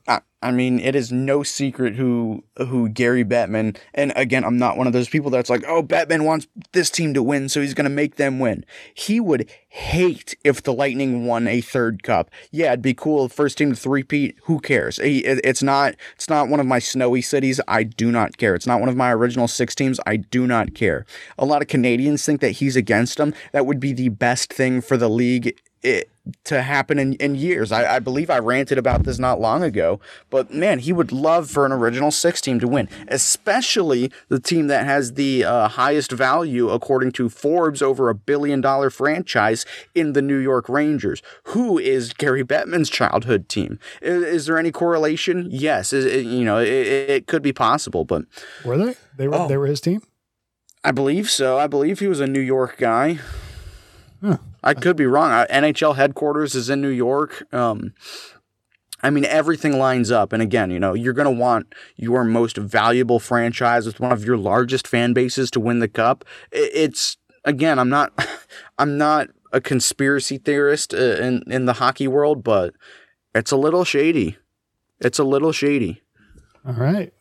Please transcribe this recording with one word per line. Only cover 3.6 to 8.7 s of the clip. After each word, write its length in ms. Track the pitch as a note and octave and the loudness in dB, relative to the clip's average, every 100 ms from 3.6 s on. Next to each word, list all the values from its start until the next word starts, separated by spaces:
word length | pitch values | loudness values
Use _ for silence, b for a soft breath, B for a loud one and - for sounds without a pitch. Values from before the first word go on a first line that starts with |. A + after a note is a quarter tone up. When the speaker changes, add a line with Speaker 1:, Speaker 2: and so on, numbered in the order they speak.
| A2 G2+ B | -2 -6 B
Speaker 1:
and 200 | - C#3+ | -4 -2
again, 300 | - C3 C3 | 0 0 0
I'm 120 | G2+ A#2+ | 0 2
not 200 | A#2+ - | 0 0
one 100 | B2+ | 0
of 60 | |
those 160 | B2 B2 | 0 0
people 240 | D#3 C#3+ | -2 0
that's 180 | B2+ A#2+ | -2 0
like, 140 | B2 A2 | -2 0
"Oh, 160 | E3 | -2
Bettman 420 | D#3 E3 D#3 D#3+ | 0 0 0 0
wants 220 | D#3 D#3 - - - | 2 0 -4 -18 -2
this 200 | F3+ E3 | 0 0
team 220 | - D#3+ | 0 0
to 100 | C#3 | 2
win, 240 | A#2+ C#3+ C3+ | 2 0 -2
so 120 | D3+ | -2
he's 140 | C#3+ | -2
gonna 140 | C3+ C#3+ | -2 -2
make 260 | C#3+ D3 | 0 -2
them 240 | - C#3+ C3 | 0 -2 0
win." 260 | B2+ A2 - | -2 -2 -8